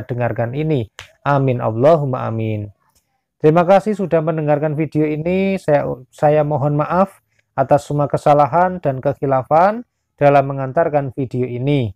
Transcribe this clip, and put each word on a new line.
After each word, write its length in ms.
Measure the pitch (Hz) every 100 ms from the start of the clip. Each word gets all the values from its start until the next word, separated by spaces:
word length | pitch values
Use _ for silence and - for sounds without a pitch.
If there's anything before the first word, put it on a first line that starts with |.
| 123
dengarkan 480 | 120 120 113 117 139
ini. 320 | 156 147 110 - - _ -
Amin, 320 | 143 135 123
Allahumma 640 | 120 110 135 165 143 127
amin. 480 | 117 113 110 107 104 - _ _ _ _ _ _
Terima 300 | 156 160 170
kasih 320 | 196 202 208
sudah 240 | 185 165
mendengarkan 560 | 156 156 147 147 156 147
video 240 | 156 151
ini. 560 | 151 151 160 185 190 190
Saya, 240 | - 147 143 135 127
saya 340 | - 147 151 147
mohon 320 | 147 143 147
maaf 400 | - 170 196 - _ _ _
atas 320 | - 131 143 -
semua 220 | 147 143
kesalahan 720 | - - 147 143 160 185 180
dan 240 | 147 131
kekhilafan 800 | 143 135 139 131 127 156 190 226 - _ _ -
dalam 280 | 143 143 135
mengantarkan 640 | 139 135 131 120 147 139
video 320 | - 131 127
ini. 480 | 123 120 135 147 117